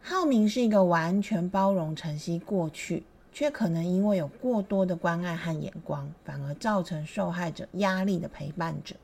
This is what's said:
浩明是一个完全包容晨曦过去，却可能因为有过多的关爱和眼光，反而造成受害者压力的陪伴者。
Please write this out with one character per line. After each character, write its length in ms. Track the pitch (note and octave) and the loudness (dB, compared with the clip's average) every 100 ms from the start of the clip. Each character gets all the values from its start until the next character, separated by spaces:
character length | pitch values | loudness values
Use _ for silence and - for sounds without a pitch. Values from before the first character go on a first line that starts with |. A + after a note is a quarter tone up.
浩 240 | - F#4 E4 | -2 0 4
明 240 | B3 G#3+ | 6 4
是 100 | G#3+ | 4
一 80 | A#3+ | 4
个 160 | G#3 | 6
完 380 | F#3 E3+ D#3+ F#3+ | 6 4 4 0
全 280 | G3 G3 F3 | 0 0 0
包 220 | G3 G3 | 2 2
容 240 | G3 D#3 D#3 | 2 0 -4
晨 240 | E3 D3 | -6 -6
曦 180 | D#3+ E3+ | -4 -4
过 320 | - G3 D#3+ | -2 0 0
去， 340 | - - E3+ - - - | -4 -6 -6 -6 -20 -20
却 180 | - D4 | -2 -2
可 200 | C#4+ G#3+ | 2 0
能 160 | E3 E3+ | 2 2
因 200 | F3+ G#3 | 2 4
为 120 | G3 | 2
有 100 | D3 | 0
过 340 | - B3+ A#3 | -4 0 0
多 240 | G3 G3 F#3+ | 2 2 2
的 80 | |
关 300 | F3 F3+ E3+ | 2 0 0
爱 140 | F3 E3+ | -2 -4
和 200 | E3 D#3 | -4 -4
眼 140 | D3 - - | -4 -10 -8
光， 260 | D3 C#3+ D#3+ - | -6 -6 -12 -12
反 160 | C#3 | -8
而 100 | C#3 D3 | -6 -4
造 280 | A3+ G#3 | 0 0
成 220 | E3+ D#3+ D3+ | 0 -6 -6
受 260 | - F#3 | -4 -4
害 180 | F3 F3 | -2 -4
者 160 | - - | -6 -10
压 300 | F3+ G3 F#3 | -2 0 2
力 160 | G3 F#3 | 0 0
的 80 | E3 | -2
陪 240 | - D3 | -8 -10
伴 240 | D3+ E3 D3+ | -4 -4 -6
者。 100 | D3 - | -10 -16